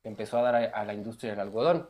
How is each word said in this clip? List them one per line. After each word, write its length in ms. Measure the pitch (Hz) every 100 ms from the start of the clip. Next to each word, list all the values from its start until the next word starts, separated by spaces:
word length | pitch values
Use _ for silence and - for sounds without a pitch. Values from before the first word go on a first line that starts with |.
Empezó 340 | 113 104 107 120
a 40 |
dar 120 | 123 117
a, 40 | 117
a 200 | 107 104
la 80 |
industria 380 | 104 107 117 117
del 80 | 104
algodón, 480 | 98 107 151 165